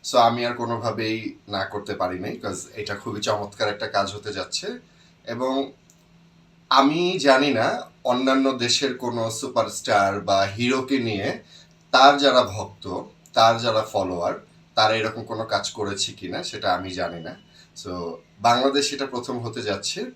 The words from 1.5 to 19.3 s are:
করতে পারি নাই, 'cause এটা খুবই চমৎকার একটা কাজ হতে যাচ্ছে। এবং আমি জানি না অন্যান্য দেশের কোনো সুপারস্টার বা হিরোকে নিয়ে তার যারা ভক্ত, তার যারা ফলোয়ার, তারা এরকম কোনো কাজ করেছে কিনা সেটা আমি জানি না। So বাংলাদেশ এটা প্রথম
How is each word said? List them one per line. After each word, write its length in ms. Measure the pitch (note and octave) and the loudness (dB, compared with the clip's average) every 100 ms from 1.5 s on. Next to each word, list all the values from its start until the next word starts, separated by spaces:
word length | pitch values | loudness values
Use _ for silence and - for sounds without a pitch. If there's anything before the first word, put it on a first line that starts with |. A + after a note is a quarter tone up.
| G2 G2 | -6 -4
করতে 280 | G#2 G2 | -6 -6
পারি 260 | F#2+ F2+ F2+ | -4 -2 -2
নাই, 200 | G2+ - | -6 -6
'cause 220 | G2+ F#2+ - - | -8 -8 -12 -10
এটা 200 | G2+ G2+ | -8 -8
খুবই 260 | - G#2 | -8 -6
চমৎকার 480 | A2 G#2 G2+ - G#2+ | -2 -2 -4 -4 -4
একটা 180 | G2+ A2 | -2 -2
কাজ 200 | G#2 G2 G2+ | -2 -2 -6
হতে 180 | G#2 | -10
যাচ্ছে। 340 | G2 F2+ - F#3+ B3 _ _ _ _ - | -8 -6 -6 -8 -10 _ _ _ _ -10
এবং 460 | A#2 C3 C3+ C#3 - _ _ _ _ _ _ _ _ _ | -4 -2 -2 -4 -10 _ _ _ _ _ _ _ _ _
আমি 500 | C3 C#3 D#3 F3+ - | 6 6 4 0 2
জানি 300 | C#3 C3 C#3+ | 6 6 4
না 140 | A#2 A#2+ - - _ | 2 0 -2 -8 _
অন্যান্য 420 | B2+ B2 C3 C3+ C3+ B2+ A#2+ | -2 0 2 2 2 0 0
দেশের 320 | - C3+ B2 | 0 0 -2
কোনো 340 | B2 A#2 A2+ | -6 -4 -4
সুপারস্টার 920 | A2+ C3+ A#2+ G#2 - - G#2 G2 G2+ | -4 -4 -2 -2 -4 0 2 2 0
বা 240 | F#2 G2 G2 | 0 2 2
হিরোকে 520 | G2+ A#2+ C3+ C3 C3+ | 0 0 0 0 0
নিয়ে 440 | A2+ G#2 A2+ - - - _ _ _ | 0 -2 -4 -6 -12 -20 _ _ _
তার 260 | B2+ C#3 C#3+ | 8 8 8
যারা 260 | C#3 B2 | 4 4
ভক্ত, 420 | G#2 G2+ F#2+ - F#2+ F#2 - - _ | 2 -4 -10 -10 -8 -8 -10 -18 _
তার 260 | - A2+ A#2 | 4 6 6
যারা 220 | A#2 A2 - | 0 0 0
ফলোয়ার, 420 | G#2 F#2 F2+ F2+ G2+ - _ _ - | -2 -2 -2 -4 -4 -12 _ _ 2
তারা 180 | G#2+ A2 | 2 2
এরকম 280 | A2 A2+ | -2 -4
কোনো 200 | G#2+ G#2 - | -10 -8 -2
কাজ 200 | G2+ - | -2 -4
করেছে 380 | - G2+ G2 - - | -6 -6 -4 -6 -6
কিনা 240 | F#2 F2+ | -8 -8
সেটা 300 | F2 G#2 G2 F2+ | -8 -4 -2 -2
আমি 140 | F#2 | -4
জানি 280 | F2 E2+ E2+ E2+ | -6 -6 -6 -14
না। 60 | F2 _ - - - | -16 _ -20 -20 -16
So 100 | - F2+ F2 E2 _ _ | -10 -8 -8 -10 _ _
বাংলাদেশ 540 | A#2+ A#2+ C3+ C#3+ - | 2 4 4 2 -2
এটা 120 | C3+ C3+ | -4 -6
প্রথম 300 | B2+ B2 | -6 -6